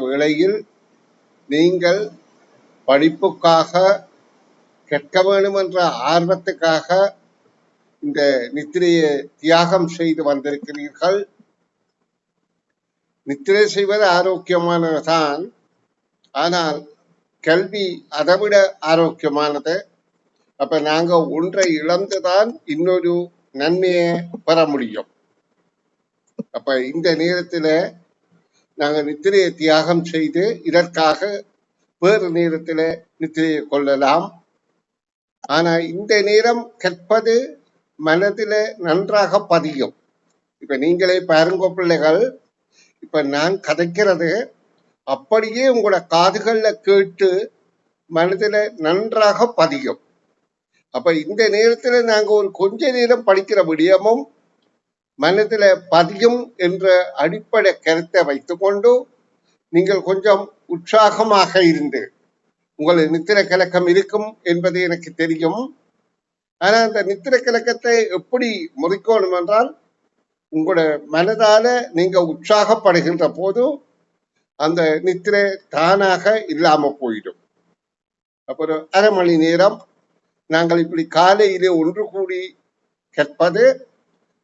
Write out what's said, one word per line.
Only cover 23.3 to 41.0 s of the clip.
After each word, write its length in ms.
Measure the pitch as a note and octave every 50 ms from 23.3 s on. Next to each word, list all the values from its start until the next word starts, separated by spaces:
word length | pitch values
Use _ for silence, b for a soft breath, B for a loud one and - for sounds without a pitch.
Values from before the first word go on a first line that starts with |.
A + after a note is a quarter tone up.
| _ _ _ _ _
நன்மையை 500 | C3+ C#3+ D#3 F3 F#3 F#3 F3+ F3+ F3 E3+ E3+ E3+ E3+ E3+ - - - -
பெற 160 | - D#3+ D#3+ D#3+
முடியும். 420 | D3+ C#3+ C3+ B2 A2 G#2+ G#2+ - - _ _ _ _ _ _ _ _ _ _ _ _ _ _ _ _ _ _ _ _ _ _ _ _ _ - - - - A#2+
அப்ப 200 | A2+ C#3+ C3+ C3 B2+ B2+
இந்த 180 | D3 E3 E3 F3+ D#3+ D#3
நேரத்துல 480 | D#3+ F3 F3+ F3+ F3+ F3 - E3+ D#3 D#3 D#3 E3 F#3 - - - _ _ _ _ _ _ _ _ _ _ _ _ _ _ _ -
நாங்க 220 | D3+ D3 D3+ D3+ D3 D3
நித்திரையை 400 | D3+ D3 - G3 G3+ G3 F#3 E3+ E3 -
தியாகம் 420 | D#3 D#3+ D#3 D#3 D3+ D#3+ F3 E3+ E3 -
செய்து, 320 | - D#3+ D#3 D3 C#3 E3+ F#3 A3 A#3 - - E3
இதற்காக 500 | D3+ F3 F3 E3+ - D#3+ D#3+ D#3 D3+ - F#3 G#3 G3+ G3 - _ _ _ _ _ _ _ _ _ _ _
வேறு 260 | E3+ F#3 G#3+ G#3+ F#3+ F3
நேரத்துல 480 | E3 F3 E3+ E3+ D#3+ D#3+ E3+ E3+ D#3+ D#3 D#3+ E3 D#3+ - - _ _ _
நித்திரையை 400 | E3 D#3+ D#3+ D#3+ D#3+ D#3+ D#3 D3+ C#3+ D3 C#3
கொள்ளலாம். 520 | C#3+ C#3+ C#3 C#3 C3+ C#3 C3+ D3 E3+ F#3 G3+ - - _ _ _ _ _ _ _ _ _ _ _ _ _ _ _ _ _ _ _ _ - - C#3
ஆனா 180 | D#3 E3 E3+ E3 E3+ E3 E3
இந்த 220 | E3 F#3 G#3 G#3 A3 G#3 G3 G3+
நேரம் 340 | G#3 G#3+ A3+ A#3 A#3+ A#3+ A#3 - _ _
கற்பது 580 | - F#3 F3 - - _ G#3+ A3+ A3 A3+ A3+ A#3+ C4+ D#4 D4+ - _ _ _ _ _ _ _ _
மனதில 640 | D3+ D#3 D#3 F3 G3 G3+ G3 G#3 A3 G#3 G#3 G#3+ G#3+ A3 - -
நன்றாக 640 | F3+ E3 D#3 F3+ G3+ E3+ G#3 G#3 G3 F3 - G3+ - - E3+
பதியும். 420 | E3 C#3 D#3 C#3+ C#3 B2 F#2+ - _ _ _ _ _ _ _ _ _ _ _ _ _
இப்ப 180 | - - C#3 C3
நீங்களே 400 | C#3 D#3+ F3 F3